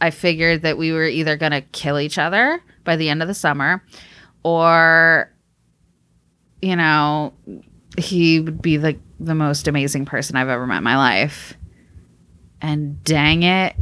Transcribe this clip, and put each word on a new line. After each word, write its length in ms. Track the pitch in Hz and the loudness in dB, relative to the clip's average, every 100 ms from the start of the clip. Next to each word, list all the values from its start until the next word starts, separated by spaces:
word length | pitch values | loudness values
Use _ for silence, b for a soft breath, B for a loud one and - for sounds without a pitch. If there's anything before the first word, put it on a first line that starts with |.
I 100 | 165 | -4
figured 520 | 160 180 160 165 165 | -2 -2 0 0 0
that 140 | 160 151 | -2 -2
we 140 | 160 | -2
were 140 | 160 160 | -2 -2
either 300 | 131 156 151 | -2 -2 -2
gonna 240 | 156 143 | -2 -2
kill 360 | 147 - 151 143 | -6 -8 -4 -2
each 180 | 147 170 | -2 -2
other 420 | 156 196 254 339 b b | -2 0 0 -2 b b
by 120 | - 165 | -4 -2
the 120 | 156 | 0
end 140 | 147 | -2
of 60 | 165 | -4
the 60 | |
summer, 480 | 165 160 143 143 185 B B B B B _ | -2 -2 0 -2 -2 B B B B B _
or, 880 | 165 165 165 165 165 165 165 160 - _ _ _ _ _ _ _ _ _ _ _ _ _ | -2 2 4 6 6 6 6 4 0 _ _ _ _ _ _ _ _ _ _ _ _ _
you 140 | 190 175 | -2 0
know, 560 | 160 151 147 151 151 - - 95 - _ _ - | 2 2 2 0 -4 -10 -18 -20 -20 _ _ -8
he 420 | 165 185 170 160 | -4 2 4 2
would 200 | 160 160 | 0 -4
be, 160 | 170 156 | -2 0
like, 200 | 156 151 - - | 0 -4 -10 -10
the 140 | 160 | -4
most 340 | 160 151 143 156 | -2 0 -2 -2
amazing 360 | 147 139 139 139 | -2 -2 -4 -6
person 280 | 143 131 131 | -6 -4 -2
I've 120 | 131 | -2
ever 180 | 123 127 | -2 -4
met 120 | 90 | -4
in 60 | |
my 120 | 107 131 | 0 2
life. 580 | 131 98 143 - - - - b b b - _ _ _ _ _ | 2 2 0 -4 -18 -20 -20 b b b -20 _ _ _ _ _
And 400 | 156 151 147 143 | -6 -4 -4 -6
dang 380 | - 156 151 160 | -2 2 4 4
it, 320 | 175 185 185 - | 2 2 0 -2